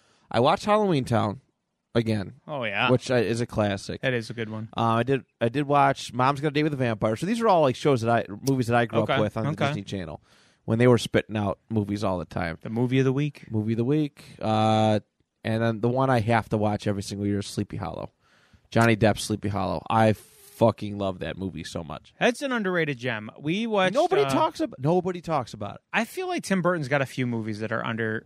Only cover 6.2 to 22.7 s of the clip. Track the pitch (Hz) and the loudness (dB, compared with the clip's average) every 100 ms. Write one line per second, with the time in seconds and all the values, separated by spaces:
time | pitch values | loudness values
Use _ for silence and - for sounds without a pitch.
6.2 | 127 143 151 139 156 147 127 107 110 110 | 2 2 0 0 0 0 0 0 0 0
7.2 | 175 233 226 180 147 123 151 131 113 117 | -2 0 4 4 4 2 2 2 2 0
8.2 | - 101 131 135 117 120 120 - 107 135 | 0 -4 0 0 2 2 2 0 2 2
9.2 | 107 113 113 156 143 143 98 98 82 76 | 0 0 -2 -2 -2 -2 -6 -8 -8 -12
10.2 | _ _ _ _ - 113 123 120 - 117 | _ _ _ _ -2 4 6 6 4 0
11.2 | - 107 104 - - 113 101 104 104 92 | 0 -2 -2 -4 -2 -2 0 -2 -2 -4
12.2 | 80 - 87 82 - 113 123 131 131 131 | -4 -4 -6 -6 -6 -2 2 2 2 2
13.2 | 147 - - 110 107 113 117 151 147 - | -2 -6 -6 -4 -2 0 0 0 -2 -6
14.2 | - - - 110 110 110 110 107 - _ | -20 -8 -2 2 4 4 4 2 -2 _
15.2 | _ _ 110 113 117 113 120 123 135 123 | _ _ -4 0 0 0 0 2 2 2
16.2 | 107 117 101 110 104 104 - 101 101 101 | 2 0 0 0 0 -2 -2 -4 -4 -4
17.2 | 101 101 101 - 104 - 85 82 - _ | -2 -2 -4 -6 -6 -6 -8 -8 -12 _
18.2 | _ _ _ _ _ 113 117 110 107 104 | _ _ _ _ _ 4 4 6 4 2
19.2 | - 107 104 101 92 87 - 113 110 104 | -2 -4 -2 -2 -2 -4 0 4 4 2
20.2 | - - - - 113 - 104 101 98 92 | -4 -20 -20 0 2 2 -4 -4 -4 -4
21.2 | 80 80 95 80 85 - 80 73 - - | -8 -8 -8 -8 -10 -10 -10 -12 -16 -2
22.2 | 214 247 285 247 190 | 0 0 -4 -4 -2